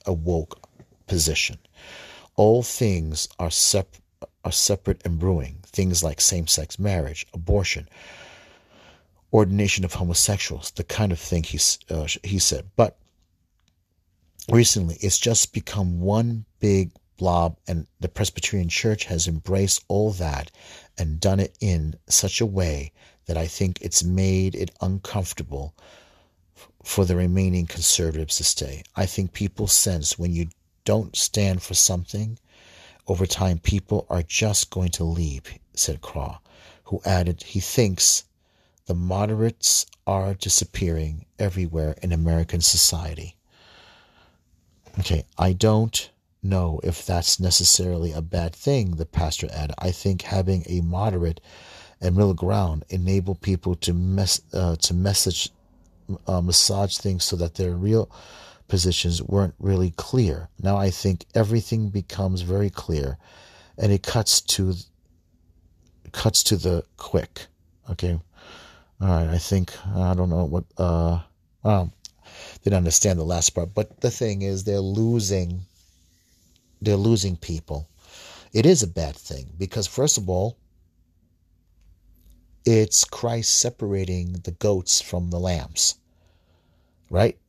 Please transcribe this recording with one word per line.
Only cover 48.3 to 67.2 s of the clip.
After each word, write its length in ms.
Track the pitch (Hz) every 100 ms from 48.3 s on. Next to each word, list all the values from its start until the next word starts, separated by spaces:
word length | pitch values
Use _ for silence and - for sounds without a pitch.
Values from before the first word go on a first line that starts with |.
| 87 85 -
thing, 400 | 143 139 95 80
the 100 | 80
pastor 400 | - 80 - -
added. 240 | - 76 -
I 140 | 92
think 300 | 90 98 92
having 420 | - 98 92 95 82
a 120 | 90
moderate 600 | 85 90 107 92 85 82 - - - - - _
and 160 | 92 92
middle 180 | 101
ground 500 | 85 90 101 90 78 -
enable 480 | 92 90 98 92 90
people 400 | - 92 90 87
to 180 | -
mes-, 480 | 87 92 95 92 - -
uh, 220 | - 90
to 200 | 82 -
message, 540 | 87 98 98 95 87 - - _ _ _ _ - 95 -
uh, 140 | 90
massage 580 | 87 87 - 98 98 -
things 240 | 101 92
so 140 | - 87
that 180 | 85
their 180 | - 92
real 380 | 87 101 110 82 - - - - - -
positions 540 | 95 90 85 87 85
weren't 320 | - 101 95 -
really 320 | 98 92 92 -
clear. 520 | - 131 101 73 82 -
Now 160 | 95 101
I 100 | 98
think 380 | - 98 90 -
everything 560 | 113 104 113 - 113 104
becomes 500 | 101 87 - 95 92
very 300 | 87 98 101
clear, 480 | - - 78 67 - - - - - - -
and 160 | 104
it 100 | 98
cuts 380 | - 120 107 -
to, 340 | - - 95 90 - _ _ _ _ _ _ _ _ _ _ _ -
cuts 300 | - 110 -
to 120 | - 95
the 260 | 92 85 - -
quick. 520 | - -